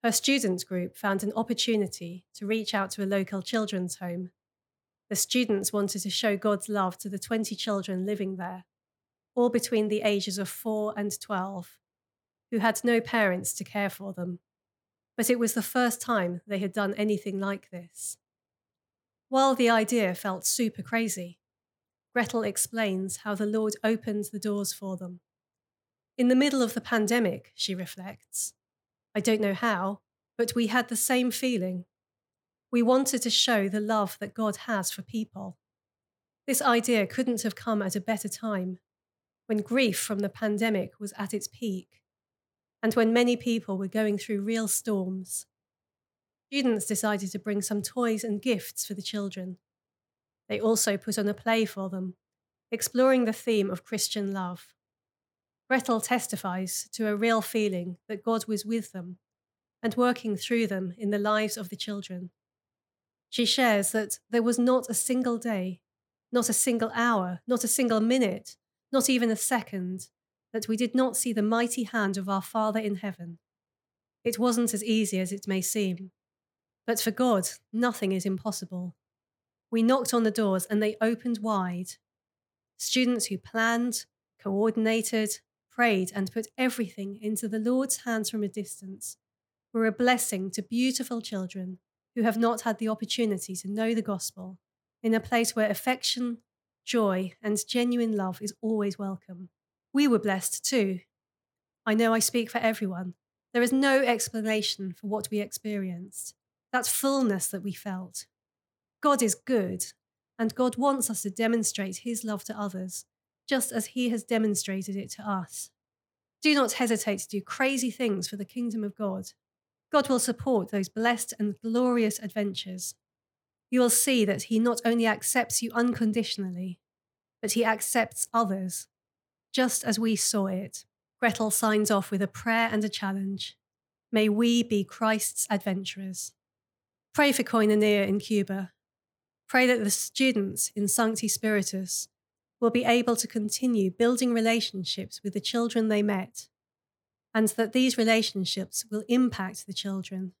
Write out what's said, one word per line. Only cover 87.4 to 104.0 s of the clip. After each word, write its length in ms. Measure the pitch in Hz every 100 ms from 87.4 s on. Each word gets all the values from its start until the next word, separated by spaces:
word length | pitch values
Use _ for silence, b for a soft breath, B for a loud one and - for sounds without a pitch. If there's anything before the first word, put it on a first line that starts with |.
| 220
the 120 | 214
Lord's 380 | 220 254 269 -
hands 340 | 247 226 208
from 100 | 220
a 60 | 202
distance 680 | 208 202 - 190 190 - - _ _ _ _ _
were 140 | 226 220
a 60 |
blessing 580 | 220 247 247 - 196 190
to 140 | -
beautiful 580 | 196 233 254 262 262 233
children 560 | - 196 185 190 185 185 _ _ _ 240
who 80 |
have 120 | 226 220
not 260 | 226 226
had 180 | 233 220
the 80 | 220
opportunity 680 | 220 214 - 226 190 - 185
to 140 | 190
know 240 | 208 226
the 80 | 226
gospel 560 | 220 190 - - 185 190 _ _ _ _
in 100 | 226
a 60 | 226
place 360 | - 233 226 -
where 140 | 214
affection, 720 | 202 - 254 - 240 247 233 _ _ _ _
joy, 480 | - 240 208 185 185 -
and 200 | 214 208 -
genuine 500 | 240 240 240 233 208
love 240 | 190 180
is 140 | 208 -
always 380 | 220 220 202 196
welcome. 520 | 196 190 - 180 180 _ _ _ _
We 140 | 269 285
were 100 | 226
blessed 480 | 214 190 - - -
too. 360 | 262 196 180 _ _ _ _ _ _ _ _ -
I 80 |
know 180 | 214 226
I 80 | 226
speak 280 | 220 240 220
for 80 | 233
everyone. 560 | 226 220 196 180 185 - _ _ _
There 80 | 240
is 100 | 240
no 300 | 262 277 269